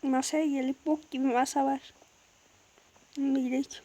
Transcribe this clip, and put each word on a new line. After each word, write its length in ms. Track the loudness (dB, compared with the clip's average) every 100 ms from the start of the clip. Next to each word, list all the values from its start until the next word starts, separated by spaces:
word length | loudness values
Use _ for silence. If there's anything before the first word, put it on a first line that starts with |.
masaya 420 | 0 0 0 0 0
gelip 400 | 0 -2 -4 -2
bok 260 | -2 -2
gibi 160 | -2 0
masa 380 | 2 0 0 0
var. 280 | 0 -6 -20 -20 _ _ _ _ _ _ _ _ _ _ -4
Şimdi 280 | 0 0
gidelim. 400 | 0 -2 -4 -8